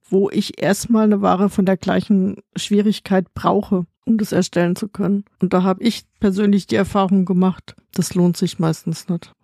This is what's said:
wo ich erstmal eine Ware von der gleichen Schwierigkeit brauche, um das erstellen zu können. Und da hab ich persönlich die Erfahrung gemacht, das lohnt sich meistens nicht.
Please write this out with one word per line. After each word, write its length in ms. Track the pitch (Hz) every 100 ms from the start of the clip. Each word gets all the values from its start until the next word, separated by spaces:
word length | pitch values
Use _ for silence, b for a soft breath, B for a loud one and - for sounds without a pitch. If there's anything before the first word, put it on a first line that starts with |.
| -
wo 200 | 196 202
ich 300 | - - -
erstmal 440 | 151 202 - 220
eine 160 | 214 208
Ware 280 | 196 180 202
von 160 | - 190
der 100 | 190
gleichen 640 | 190 185 - 202 190 196 - -
Schwierigkeit 760 | - 208 208 196 - 190 180
brauche, 520 | - 175 190 202 185 175 _ -
um 80 | 226
das 140 | 214
erstellen 440 | - 185 175 175 180
zu 120 | 208
können. 360 | - 190 202 - -
Und 120 | 180
da 100 | 180
hab 180 | 185 185
ich 220 | 233 - - -
persönlich 480 | 208 190 208 202 -
die 100 | 208
Erfahrung 480 | 185 202 190 196
gemacht, 520 | 185 180 185 180 - - _
das 200 | - 165
lohnt 220 | 180 175 170
sich 220 | 180 -
meistens 500 | 165 160 - 160 -
nicht. 240 | 170 - _